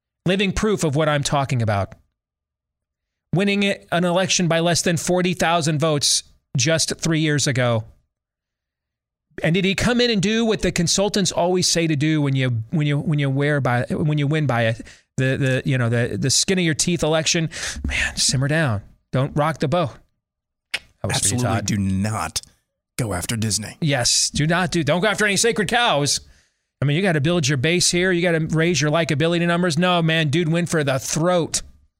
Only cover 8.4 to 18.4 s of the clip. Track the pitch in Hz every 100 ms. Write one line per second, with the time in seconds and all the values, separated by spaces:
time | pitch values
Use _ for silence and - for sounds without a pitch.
8.4 | _ _ _ _ _ _ _ _ _ -
9.4 | 175 175 185 190 185 240 240 220 196 220
10.4 | 233 202 185 - 170 - 202 208 180 -
11.4 | 170 185 175 175 165 151 156 156 143 135
12.4 | 127 117 110 165 151 147 180 147 139 135
13.4 | 143 147 131 120 - - 151 151 143 156
14.4 | 147 120 113 113 - - _ - 131 131
15.4 | 135 127 - 131 117 117 117 101 135 -
16.4 | - 190 170 151 - 170 156 160 156 175
17.4 | 160 - - - - - - - - 131